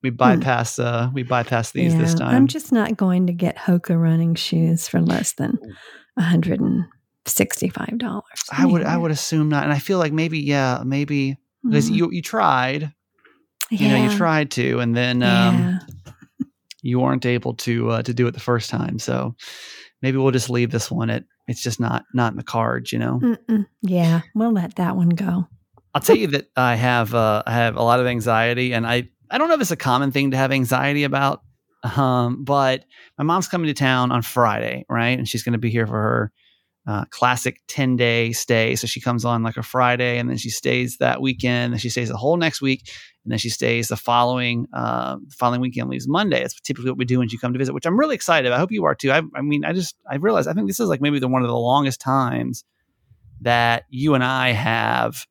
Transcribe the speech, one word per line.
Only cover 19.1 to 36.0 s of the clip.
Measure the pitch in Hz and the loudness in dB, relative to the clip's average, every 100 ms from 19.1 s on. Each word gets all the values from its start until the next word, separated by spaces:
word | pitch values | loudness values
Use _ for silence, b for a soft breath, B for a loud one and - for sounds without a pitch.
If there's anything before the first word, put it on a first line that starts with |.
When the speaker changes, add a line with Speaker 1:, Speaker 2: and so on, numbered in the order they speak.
| 123 127 120 B B B B B _ | -2 -4 -8 B B B B B _
Speaker 1:
maybe | 131 135 | -2 2
we'll | 135 | 4
just | 127 127 | 2 0
leave | 123 120 | 0 0
this | 117 - | -2 -2
one | - 113 | -4 -2
at, | 113 - _ - | -4 -8 _ -8
it's | 117 | -6
just | 120 113 | -4 -2
not, | 117 123 - | -2 -2 -2
not | 123 117 | 0 0
in | - | -2
the | |
cards, | 120 117 117 123 117 | -6 -2 -2 -2 -4
you | 117 | -4
know? | 117 127 | -2 0
Speaker 2:
Mm-mm. | 240 226 - 220 196 _ | 0 -2 0 -2 -2 _
Yeah, | 196 180 165 165 - 214 | -2 2 4 2 0 -2
we'll | 226 | 0
let | 208 175 - | 0 -2 -2
that | 180 190 | -2 2
one | 170 | 2
go. | 170 190 175 170 - _ _ _ - | 2 0 -2 -4 -10 _ _ _ -2
Speaker 1:
I'll | |
tell | - 220 | 6 6
you | 190 | 6
that | 139 - - | -2 -2 0
I | 127 117 | 2 2
have, | 123 120 107 117 | 2 2 2 2
uh, | 110 104 - | 2 2 0
I | |
have | 117 117 120 | 0 0 2
a | |
lot | 117 120 | 2 4
of | 123 | 2
anxiety, | 120 110 113 117 120 127 | 0 2 2 2 0 0
and | 117 113 | -2 0
I, | 123 123 _ _ | -2 -2 _ _
I | 240 | -2
don't | 320 | 2
know | 311 | 2
if | |
it's | 214 | 0
a | 170 | -2
common | - 123 139 | 2 2 2
thing | 135 139 | 0 0
to | 131 | 2
have | 135 | 2
anxiety | 135 123 131 139 143 | 2 0 0 0 0
about, | 143 139 139 143 _ _ _ _ 120 - | 0 0 0 -2 _ _ _ _ -4 0
um, | 135 123 120 127 | 2 2 0 -2
but | 139 143 131 131 _ B B - | 0 2 2 0 _ B B -4
my | |
mom's | 147 180 175 | 0 0 0
coming | 180 160 | -2 -2
to | |
town | 139 135 127 123 | 0 2 2 2
on | 123 | 0
Friday, | 117 127 117 110 117 123 - | -2 2 2 2 -4 -8 -4
right? | 120 117 127 | -2 0 0
And | 120 | -2
she's | 117 | -4
gonna | 120 117 | -2 -2
be | 113 | 0
here | 117 110 | 0 -2
for | |
her, | 110 | 0